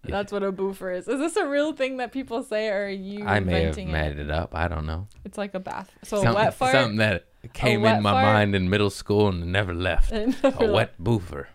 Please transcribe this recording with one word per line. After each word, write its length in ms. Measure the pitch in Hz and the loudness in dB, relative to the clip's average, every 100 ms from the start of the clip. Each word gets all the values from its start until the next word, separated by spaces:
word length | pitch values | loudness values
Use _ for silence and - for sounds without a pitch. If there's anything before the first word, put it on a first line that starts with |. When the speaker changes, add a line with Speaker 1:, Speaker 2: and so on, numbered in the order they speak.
Speaker 1:
You 80 | - | -4
Speaker 2:
That's 200 | 196 202 | -6 -4
what 100 | 202 | -4
a 80 | 196 | -4
boofer 440 | 190 196 190 190 180 | -2 -6 -4 -6 -6
is. 120 | 180 | -4
Is 100 | 262 | -2
this 180 | 320 415 | -2 -2
a 100 | 311 | 0
real 260 | 285 302 | 0 0
thing 240 | 302 262 262 | -2 -4 -4
that 140 | 247 | -6
people 300 | 262 262 233 | -6 -6 -6
say, 240 | 269 214 220 | -4 -2 -2
or 160 | 196 | -2
are 40 | 202 | -4
you 380 | 196 190 202 147 | -6 -8 -8 0
Speaker 1:
I 140 | 104 | 0
may 120 | 92 85 | 2 0
have 120 | 80 76 | 0 -2
Speaker 2:
inventing 100 | 76 | -4
it? 40 | |
Speaker 1:
made 260 | 78 76 73 | -2 -2 -4
it 120 | 73 | -4
up. 240 | 78 - | -4 -4
I 140 | 80 85 | -4 -4
don't 180 | 82 78 | -4 -6
know. 220 | 80 104 - | -6 -8 -14
Speaker 2:
It's 120 | 196 - | -14 -10
like 180 | 202 | -8
a 60 | 190 | -8
bath. 300 | 185 - 190 - | -8 -10 -12 -20
So 140 | - 208 | -6 0
a 20 | |
Speaker 1:
Something, 120 | 190 202 | 2 4
Speaker 2:
wet 100 | 220 | 2
fart? 180 | - 254 | 2 2
Speaker 1:
something 240 | 135 120 104 | 2 2 2
that 280 | 107 90 _ _ | 0 0 _ _
Speaker 2:
A 40 | - | -16
Speaker 1:
came 340 | - 127 113 | -2 0 4
Speaker 2:
wet 140 | 110 107 | 4 4
Speaker 1:
in 40 | |
my 100 | 104 | 4
Speaker 2:
fart? 120 | 104 | 4
Speaker 1:
mind 300 | 104 107 104 | 4 4 4
in 160 | 98 90 | 2 2
middle 200 | 101 101 | 4 2
school 380 | - - 104 104 | -2 0 4 4
and 240 | 87 85 | 2 -2
never 220 | 95 95 | 0 0
left. 380 | 85 92 82 - | -2 0 4 4
Speaker 2:
<laughs> 0 | |
It 280 | 226 226 - | 2 -2 2
never 220 | 269 269 | 0 2
Speaker 1:
A 40 | 220 | 2
Speaker 2:
left. 300 | 202 - - | 2 0 -4
Speaker 1:
wet 40 | |
boofer. 440 | 87 113 87 73 69 | -2 -2 -2 -12 -12